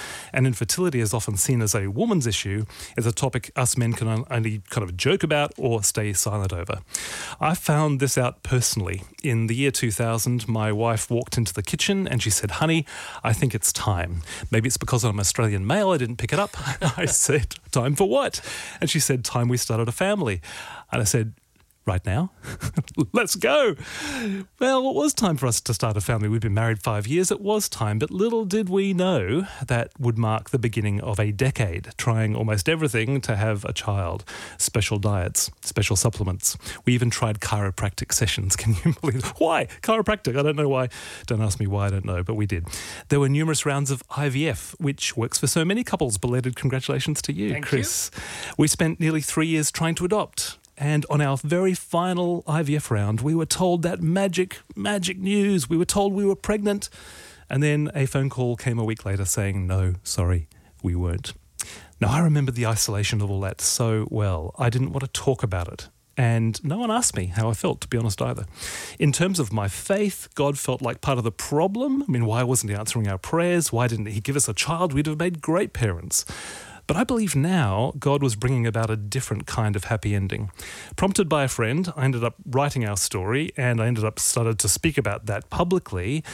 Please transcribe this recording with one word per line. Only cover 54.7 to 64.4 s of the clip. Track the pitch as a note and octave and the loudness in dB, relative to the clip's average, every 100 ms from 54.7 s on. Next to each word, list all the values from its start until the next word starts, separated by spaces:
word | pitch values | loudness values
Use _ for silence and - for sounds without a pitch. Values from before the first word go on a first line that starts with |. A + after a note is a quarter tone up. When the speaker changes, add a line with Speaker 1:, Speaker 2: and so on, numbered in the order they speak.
Speaker 1:
magic | - G3+ G#3 F3 - | -6 -2 -2 -2 -4
news. | F#3+ G3+ G3+ F#3+ B2 | 0 2 4 4 2
We | E3 | 2
were | |
told | F3+ G#3 G3+ | 2 2 2
we | G3 | 2
were | G3 | 2
pregnant. | F#3+ - G#3 G#3 G3+ - - - - - - - | 0 0 0 2 0 -4 -12 -20 -20 -20 -20 -4
And | C3+ | 2
then | D3 D3 D3+ | 2 2 0
a | C#3+ C3+ | 0 0
phone | C#3 C3+ | 2 0
call | B2+ B2 A#2+ | 0 0 0
came | B2+ A#2 | 0 0
a | |
week | A2 A2+ | 0 -2
later | G2+ G2 | -2 -2
saying, | G2 - G2 F#2+ F#2 | 0 0 0 0 0
"No, | F#2+ F#2 F2+ | 2 2 0
sorry, | - - F2 F2 D#2 - - - | -2 0 2 2 0 -12 -20 -6
we | F#2+ F2 | -2 0
weren't." | F2+ F2 - - - - - - - - | 0 -2 -6 -12 -18 -12 -12 -12 -20 0
Now, | G#2+ | 2
I | C#3 | 4
remember | E3+ D3 C3 | 4 4 2
the | A#2+ A2+ | 0 0
isolation | A2 - G2+ G2+ G#2+ | 2 0 0 0 0
of | G2+ | 0
all | G2 | 0
that | G2 - | -2 -2
so | - - A2+ A2 G#2+ | -2 2 2 2 0
well. | A2 G2+ E2+ | 0 0 0